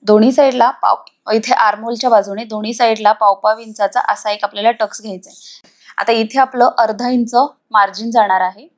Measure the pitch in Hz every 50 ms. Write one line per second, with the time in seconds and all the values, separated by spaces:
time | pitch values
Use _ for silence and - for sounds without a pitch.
0 | _ - 214 214 214 247 254 294 285 269 254 247 233 247 269 - - 202 202 -
1 | - _ _ _ _ - 214 226 220 - - - 220 214 202 208 220 233 240 226
2 | 254 254 233 214 196 208 196 202 233 220 220 214 214 214 233 - 240 226 220 214
3 | 220 208 214 214 220 208 196 196 - 214 220 220 233 220 214 - 208 196 - 247
4 | - - 208 202 - 214 208 208 - 202 - 202 208 226 240 226 220 208 - -
5 | 208 220 190 185 185 - - - - - - - _ - _ _ _ - - -
6 | 202 - 226 226 220 220 - 262 269 262 - 247 240 254 - - 233 214 214 202
7 | 240 247 254 247 240 233 240 240 269 294 - _ _ _ - 214 202 190 190 190
8 | 220 233 226 247 214 202 185 190 185 185 185 202 262 349 _